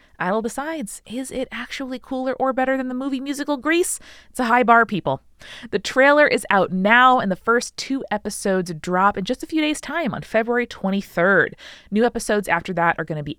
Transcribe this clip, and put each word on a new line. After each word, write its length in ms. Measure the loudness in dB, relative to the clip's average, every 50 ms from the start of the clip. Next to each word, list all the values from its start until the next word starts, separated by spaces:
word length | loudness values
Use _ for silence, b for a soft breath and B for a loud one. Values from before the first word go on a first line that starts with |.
| b b b b
Adal 220 | -2 -2 -2 -2
decides, 600 | -2 -4 -6 -8 -8 -6 -6 -8 -8 -10 -12 -16 _
is 240 | -12 -10 -10 -10 -8
it 180 | -8 -8 -8 -8
actually 480 | -8 -12 -12 -10 -10 -10 -10 -8 -10 -10
cooler 340 | -10 -8 -6 -4 -4 -4 -4
or 180 | -2 -2 -2 0
better 220 | 0 0 0 0
than 100 | 0 -2
the 60 | -4 -6
movie 240 | -6 -4 -4 -4 -4
musical 380 | -4 -6 -6 -6 -4 -4 -4
Grease? 420 | -2 0 2 2 2 2 0 -4 -8 B B B B B B
It's 80 | B -2
a 60 | 0
high 180 | 2 2 4 4
bar, 220 | 6 6 4 4
people. 360 | 2 0 -4 -2 -2 -4 -4 _ _ _ -20 B B B B B -6
The 80 | -6
trailer 480 | -4 -4 -2 2 4 6 6 6 6 6
is 200 | 4 2 0 0 2
out 220 | 2 2 2 2
now, 480 | 0 0 2 4 6 8 8 8 6 4
and 120 | 2 -2
the 40 | -4
first 420 | -2 0 0 0 0 0 -4 -8
two 260 | -10 -8 -6 -6 -6 -4 -4
episodes 640 | -6 -6 -6 -6 -8 -4 -2 0 0 0 -2 -4 -8
drop 460 | -8 -6 -2 0 2 2 2 2 0
in 40 | -4
just 180 | -4 -6 -6 -6
a 20 |
few 160 | -4 -2 0
days' 180 | 0 0 -2 -4
time 320 | -6 -6 -6 -4 -4 -4 -4
on 80 | -6 -4
February 420 | -2 0 0 0 2 0 0 -2
twenty-third. 920 | -4 -6 -6 -4 -2 -2 -2 -4 -4 0 2 4 4 6 4 4 2 -2 B B B B B B B
New 120 | 0 2 2
episodes 440 | 2 0 -2 -2 0 0 0 0
after 260 | 0 -2 -2 -2 -4 -2
that 220 | 0 2 2 0
are 60 | 0 -2
gonna 160 | -6 -6 -6
be 160 | -6 -8 -8